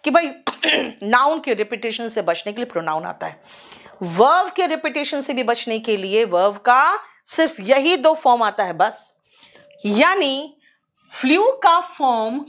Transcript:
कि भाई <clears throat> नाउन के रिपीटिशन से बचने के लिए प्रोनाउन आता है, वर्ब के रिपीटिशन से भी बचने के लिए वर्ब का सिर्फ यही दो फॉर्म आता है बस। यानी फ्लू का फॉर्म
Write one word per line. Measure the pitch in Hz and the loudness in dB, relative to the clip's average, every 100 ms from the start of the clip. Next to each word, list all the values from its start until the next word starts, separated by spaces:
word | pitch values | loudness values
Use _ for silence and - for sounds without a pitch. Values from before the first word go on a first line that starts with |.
कि | - | -2
भाई | 302 311 | 0 0
<clears throat> | - - - 311 302 247 220 202 | -6 -12 -6 -2 -2 -4 -8 0
नाउन | 247 285 320 | 2 2 0
के | 277 | -2
रिपीटिशन | 208 208 233 233 220 233 | -4 -4 -6 -8 -8 -6
से | 220 | -4
बचने | 170 170 208 | -4 -4 -6
के | 208 | -8
लिए | 240 | -8
प्रोनाउन | 170 160 156 | -6 -4 -6
आता | 175 - 160 | -6 -10 -12
है, | 156 - - - - - - | -14 -20 -20 -20 -20 -20 -14
वर्ब | 180 170 254 349 359 370 | -4 2 4 4 0 -2
के | 349 | -2
रिपीटिशन | 320 311 294 294 285 | -2 -4 -4 -4 -4
से | 277 | -4
भी | 254 | -2
बचने | 233 233 240 220 | -2 -2 -4 -6
के | 226 208 | -2 -4
लिए | 190 214 226 | 0 0 2
वर्ब | 175 202 202 247 | 2 2 2 2
का | 254 311 415 - _ - | 4 4 0 -6 _ -4
सिर्फ | - 320 262 | 0 0 -2
यही | 196 269 302 359 | 2 2 4 4
दो | 311 | 4
फॉर्म | 311 262 240 | 4 2 2
आता | 214 202 | 2 0
है | 185 | -2
बस। | 165 208 220 - _ _ _ - - _ _ | 0 0 -2 -16 _ _ _ -20 -20 _ _
यानी | 208 208 330 381 285 269 294 _ _ _ _ _ _ | -2 2 4 2 0 -4 -8 _ _ _ _ _ _
फ्लू | - 262 339 466 539 | -4 0 2 2 2
का | 339 339 | 4 4
फॉर्म | 349 - 269 226 220 269 | 0 -2 -2 0 -2 -6